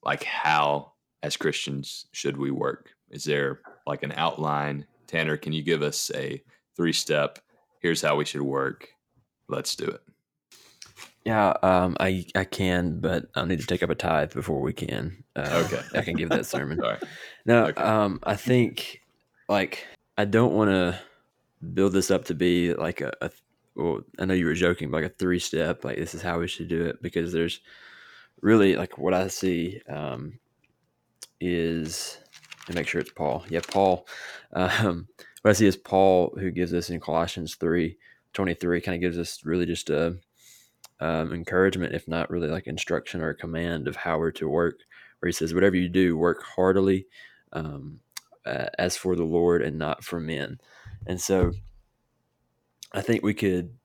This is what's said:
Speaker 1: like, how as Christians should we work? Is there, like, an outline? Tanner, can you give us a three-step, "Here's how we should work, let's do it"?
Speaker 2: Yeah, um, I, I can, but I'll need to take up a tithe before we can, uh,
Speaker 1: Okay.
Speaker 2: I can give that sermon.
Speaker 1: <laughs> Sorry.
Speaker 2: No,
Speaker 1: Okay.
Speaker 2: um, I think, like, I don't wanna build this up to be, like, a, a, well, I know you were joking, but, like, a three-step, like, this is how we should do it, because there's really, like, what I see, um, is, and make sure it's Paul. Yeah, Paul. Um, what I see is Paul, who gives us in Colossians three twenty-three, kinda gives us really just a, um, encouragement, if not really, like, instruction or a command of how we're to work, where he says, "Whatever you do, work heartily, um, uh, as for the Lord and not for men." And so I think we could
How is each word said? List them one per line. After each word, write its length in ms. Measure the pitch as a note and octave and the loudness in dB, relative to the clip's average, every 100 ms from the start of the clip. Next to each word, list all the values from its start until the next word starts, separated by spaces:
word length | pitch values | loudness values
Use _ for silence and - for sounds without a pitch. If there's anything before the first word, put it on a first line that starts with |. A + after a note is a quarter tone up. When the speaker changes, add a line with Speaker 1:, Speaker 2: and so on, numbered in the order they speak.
Speaker 1:
like, 200 | - C#2+ | -2 -4
how 680 | - - D#2 D2+ D2 C#2+ - _ _ _ | -4 -4 2 4 4 0 -4 _ _ _
as 160 | D2+ - | -8 -2
Christians 720 | D#2+ D2 - C#2 C#2 - - | -2 -2 -6 -8 -8 -14 -14
should 260 | - C#2+ C#2 | -8 -6 -4
we 140 | C#2 | -4
work? 440 | C#2 C#2 - - _ _ | -2 -4 -6 -14 _ _
Is 140 | - | -12
there, 380 | D2 C#2+ C#2 C2+ - - - | -2 0 0 -4 -14 -16 -8
like, 160 | C#2+ | -6
an 100 | C#2+ | -6
outline? 720 | D2 E2 - D#2 D2 D2 C#2+ C#2+ _ _ | -2 -2 -2 -2 -2 -2 -6 -10 _ _
Tanner, 300 | E2 D#2+ D2+ | -2 -2 -2
can 160 | - | -4
you 80 | D#2 | -4
give 200 | D2 E2 | -2 0
us 280 | D2 - - - | 0 -4 -6 -6
a 280 | - - _ _ _ - | -8 -10 _ _ _ -2
three-step, 640 | E2+ D#2+ - D2+ C#2+ - _ _ _ _ | 0 0 0 0 0 -4 _ _ _ _
"Here's 220 | E2+ E2 | -2 0
how 140 | D#2 D2 | 2 0
we 100 | D2 | 0
should 160 | D2 | -2
work, 480 | C#2+ C#2 C2+ - - _ _ _ _ _ _ | -2 -2 -4 -6 -18 _ _ _ _ _ _
let's 280 | - - - | -8 -6 -6
do 100 | - | -6
it"? 160 | - _ _ _ _ _ - _ _ - - - _ | -8 _ _ _ _ _ -20 _ _ -20 -20 -20 _
Speaker 2:
Yeah, 300 | - A2 G2+ - | 0 4 4 6
um, 340 | F#2+ F#2 F2+ E2+ | 4 4 4 2
I, 260 | F#2+ F#2 F2 G2 | 0 0 -2 -2
I 80 | |
can, 560 | F#2+ - F#2+ F2+ F2 E2+ | -2 -2 0 2 0 0
but 280 | E2 - - - | 0 -2 -4 -4
I'll 100 | E2 | -2
need 160 | F2 | -2
to 60 | - | -2
take 160 | F2+ | -2
up 60 | E2+ | 0
a 60 | E2 | 0
tithe 380 | E2+ D#2+ D2+ | 0 0 0
before 260 | - C#2 D2 | -4 -4 -2
we 140 | C2+ | -2
can, 500 | - - - D#2 F2+ - - | -4 -6 -4 -6 -10 -12 -8
uh, 280 | C#2+ E2+ E2+ | -2 0 0
Speaker 1:
Okay. 160 | - - | -2 -4
Speaker 2:
I 80 | - | -4
can 160 | - E2+ | -2 -4
give 120 | E2+ | -2
that 160 | - - | -2 -2
sermon. 320 | - C#2+ D#2+ | -4 -4 -2
Speaker 1:
<laughs> 40 | |
Sorry. 160 | A#1 G#1 - - - - - | -2 -4 -8 -14 -18 -10 4
Speaker 2:
No, 220 | A#2+ A2+ | 4 4
Speaker 1:
Okay. 140 | - | 2
Speaker 2:
um, 380 | - A2 G#2 F#2+ | 2 4 2 0
I 120 | - G#2+ | -2 -2
think, 680 | - B2+ A#2 - - - _ _ _ _ _ | 2 4 4 0 -12 -14 _ _ _ _ _
like, 380 | G2+ F#2+ - - - _ - | 0 2 -4 -14 -20 _ -2
I 80 | G#2 | 2
don't 280 | A2 A#2+ | 6 6
wanna 460 | F2 G#2+ F#2+ F2+ F2 - _ _ _ _ _ D#2+ | 6 4 4 2 0 -10 _ _ _ _ _ -8
build 200 | F2 G2 | 2 4
this 180 | F#2+ F2+ | 4 2
up 140 | F#2 - | 2 0
to 100 | D#2+ | 0
be, 380 | F2 F2+ F2 | 2 4 2
like, 260 | - D#2 F2 | 0 -2 -4
a, 140 | C2+ - | -6 -6
a, 100 | - - _ _ _ - | -8 -10 _ _ _ -4
well, 260 | E2 C#2+ - - | -2 -2 -6 -6
I 60 | F#2 | 0
know 80 | |
you 120 | F#2 E2 | 2 2
were 60 | |
joking, 380 | E2 F2 F2 D2+ | 2 2 2 -2
but, 100 | D#2 | -2
like, 100 | D#2+ | -4
a 40 | - | -2
three-step, 680 | F#2 F2+ - - D#2 F2 - | 0 0 0 -2 0 -2 -4
like, 120 | - | -6
this 160 | E2+ | -6
is 80 | E2+ | -6
how 180 | F2+ E2+ | -4 -2
we 80 | E2+ | -4
should 200 | - E2 | -6 -4
do 160 | E2+ | -2
it, 180 | E2 - | -2 -4
because 300 | F2 E2+ E2+ | -6 -4 -2
there's 300 | E2+ E2+ - _ - - - - - - _ | -2 -2 -4 _ -20 -20 -20 -20 -20 -20 _
really, 340 | - A2 G2 F2+ | 4 6 8 4
like, 220 | F#2 - | 0 -2
what 160 | D2 | 0
I 140 | F#2 F#2+ | 2 0
see, 520 | - F#2 F2 E2+ G2+ - | -2 0 0 -2 -6 -12
um, 520 | D2 D2 B1 D2 - _ _ _ _ _ _ _ _ - _ | -8 -8 -8 -10 -14 _ _ _ _ _ _ _ _ -20 _
is, 800 | F2 F2 E2 E2 D#2 E2 - - _ - - - - | -2 0 0 0 -4 -6 -10 -12 _ -20 -20 -20 -8
and 80 | F2 | -6
make 120 | D2+ | -2
sure 140 | E2+ | -4
it's 100 | - | -6
Paul. 340 | - D2+ C2+ - | -4 -2 -2 -2
Yeah, 120 | E2 - | -4 -2
Paul. 420 | G2 G2 F2+ - - - - - | 2 4 2 -2 -16 -16 -18 -10
Um, 540 | - F#2 - A2 E2+ - _ - - | -2 0 2 0 0 -8 _ -20 0
what 100 | - | 4
I 20 | |
see 140 | G2+ G#2+ | 6 6
is 100 | F#2 | 4
Paul, 580 | - F#2+ F#2+ F#2 F2 - | 0 4 6 6 4 0
who 140 | F#2+ | -6
gives 220 | E2+ F2 | -2 0
us 160 | F2 E2+ | -2 -2
in 100 | E2+ | -8
Colossians 560 | - D#2+ E2+ - D#2+ - | -2 -2 0 -4 -10 -4
three 420 | E2+ F2 E2 F#2 _ _ _ | 0 2 0 -4 _ _ _
twenty-three, 480 | - F#2+ E2+ F2 F2 | -4 -2 0 0 0
kinda 160 | F2+ E2+ | 0 -2
gives 200 | F2+ F2 | -2 -2
us 280 | E2+ - D#2 | -6 -8 -2
really 200 | F2+ F2 | 0 0
just 240 | E2+ - | -2 -2
a, 280 | D2+ E2+ F2+ _ _ - - _ _ - _ | 0 0 -2 _ _ -20 -20 _ _ -20 _
um, 340 | D#2 D#2+ D#2+ | -4 -2 -2
encouragement, 600 | E2+ E2 F#2 F#2+ F#2 F2 | -6 -2 4 4 4 -4
if 140 | E2 - | -4 -4
not 220 | E2 - | -4 -2
really, 180 | F2 D#2+ | -2 -2
like, 180 | D2 - | -4 -6
instruction 560 | D2 - D#2+ - F2 | -8 -2 -4 -4 -6
or 80 | D#2+ | -4
a 60 | D2+ | -6
command 520 | E2 D#2+ E2+ E2 C#2 | -6 -4 -4 -4 -4
of 80 | C#2+ | -6
how 200 | - D#2+ | -2 0
we're 140 | E2 | 0
to 160 | D2+ D#2 | -2 -2
work, 320 | D2+ E2+ - _ - - _ | 2 0 -2 _ -20 -20 _
where 80 | F2 | -4
he 60 | |
says, 200 | E2+ E2 | -2 0
"Whatever 220 | E2+ G2 F#2 | 4 4 4
you 140 | F2+ | 2
do, 280 | F2+ F#2 E2 | 4 4 4
work 240 | F2 E2 | 2 0
heartily, 640 | - - F#2 F#2+ G2 F#2+ G2 - - _ _ | -4 0 4 6 4 2 0 -20 -20 _ _
um, 480 | C#3+ D#3 C#3+ C#3+ D3 _ - _ - - | -10 -8 -10 -14 -18 _ -20 _ -14 -8
uh, 220 | - - - | -4 -4 0
as 160 | F2+ - | -2 0
for 180 | F#2 F2 | -2 0
the 100 | E2 | 2
Lord 360 | F2 F2 E2+ | 4 6 4
and 160 | A#1 D2+ | 2 -2
not 260 | D2+ - | -4 -4
for 160 | - F2 | -6 -6
men." 400 | D#2+ D#2 C#2 - _ - - - F#2+ | -4 -4 -6 -10 _ -20 -20 -16 -8
And 140 | F#2 | -6
so 320 | - F#2+ F2 F#2+ - - _ _ _ _ _ _ _ _ _ _ - | 2 4 4 0 -10 -20 _ _ _ _ _ _ _ _ _ _ -10
I 80 | G2+ | -6
think 220 | F#2+ A2+ | 0 2
we 100 | G2+ | 2
could 420 | G#2 G2+ F2+ F2 - | 2 2 2 -2 -10